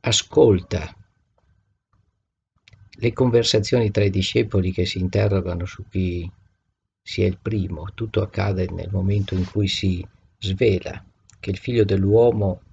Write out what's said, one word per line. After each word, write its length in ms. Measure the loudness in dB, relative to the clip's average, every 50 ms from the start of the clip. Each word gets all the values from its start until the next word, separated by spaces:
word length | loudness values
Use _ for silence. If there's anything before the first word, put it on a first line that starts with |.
ascolta 920 | 0 0 0 0 -2 0 4 6 6 6 6 4 2 -4 -6 -6 -6 -8 -14 -18 -20 _ _ _ _ _ _ _ _ _ _ _ _ _ _ _ _ _ _ _ _ _ _ _ _ _ _ _ _ _ _ _ _ _ -20 _ -20 -20 -14 -4
le 140 | -4 -4
conversazioni 760 | 0 2 2 4 4 4 2 4 2 0 0 2 0 2 2 2
tra 140 | 2 2 0
i 60 | 2
discepoli 640 | 2 0 -2 0 0 0 0 2 0 0 0 0
che 140 | 0 -2 -2
si 120 | -2 -2 -2
interrogano 680 | -4 0 0 2 2 2 2 0 0 -2 -4 -6 -6
su 200 | -8 -10 -14 -16 -8
chi 420 | -4 -2 -2 -2 -2 -4 -8 -10 -14 _ _ _ _ _ _ _ _ _ _ _ _ _
sia 240 | _ -10 -2 0 0
il 120 | 0 0 -2
primo. 540 | _ -4 -4 -2 -4 -4 -6 -10 -10 -14 -10
Tutto 280 | -10 -10 -4 -2 -2
accade 480 | -2 -2 -4 -4 -2 -2 -2 -2 -2 -4
nel 200 | -4 -8 -8 -4
momento 440 | -4 -2 0 0 0 0 -2 -2 -2
in 140 | -2 -4 -2
cui 180 | -2 -2 -2 0
si 380 | -2 -2 -2 -2 -2 -2 -6 -12 _ _ _ _ _ _
svela 680 | -6 -6 -2 2 2 2 2 0 -2 -8 -12 -12 -16 -20 _ _ _ _ -20 _
che 100 | -8 -8
il 80 | -8 -6
Figlio 260 | -6 -2 2 2 2
dell'uomo 760 | 2 2 0 2 4 4 6 6 4 4 2 0 -2 -2 -4 _ _